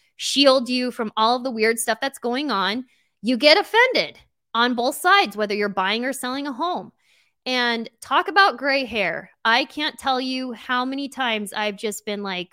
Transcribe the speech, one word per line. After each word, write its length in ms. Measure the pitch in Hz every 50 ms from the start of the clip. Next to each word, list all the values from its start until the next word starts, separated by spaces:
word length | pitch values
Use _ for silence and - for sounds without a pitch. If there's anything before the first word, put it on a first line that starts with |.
| _ _ _
shield 520 | - - - - 262 285 277 262 277 247 233
you 220 | 254 254 247 247
from 220 | - - 233 208 -
all 200 | 220 220 233 247
of 80 | 254 240
the 60 | 262
weird 280 | 233 226 214 226 240 233
stuff 200 | - - 220 220
that's 180 | 269 269 - -
going 320 | - 240 247 269 302 285
on. 340 | 226 196 185 190 208 254 254 _ _ _ _ _ _ _ -
You 140 | 220 262
get 200 | 220 277 294 311
offended 640 | 403 330 - - 440 494 508 466 247 165 147 - - _ _ _ _ _ _ -
on 200 | 226 240 247 254
both 220 | 233 233 269 285
sides, 400 | - - 359 392 403 392 208 202
whether 180 | 208 214 208 208
you're 140 | 208 208 208
buying 360 | 185 196 185 196 214 233 247
or 80 | 269 262
selling 360 | - - 247 254 277 285 294
a 40 | 254
home. 380 | 226 320 349 349 208 - - _ _ _ _ _ _ _ _ _ _ -
And 420 | 254 254 247 240 240 233 226 226 - _ - -
talk 260 | - 262 311 359 -
about 300 | 320 403 392 392 247 247
gray 260 | 262 285 269 277 262
hair. 460 | 214 226 220 190 170 160 143 - - _ _ -
I 200 | 226 226 254 294
can't 340 | - - 302 302 311 - -
tell 220 | - 277 262 254
you 320 | 262 262 262 262 262 254 233
how 320 | 208 - - 254 247 254
many 240 | 262 269 277 277 269
times 460 | - 262 262 240 220 214 208 196 -
I've 220 | 214 214 214 202
just 280 | 196 - 214 196 - -
been 180 | 214 208 202 202
like, 300 | 196 185 180 175 -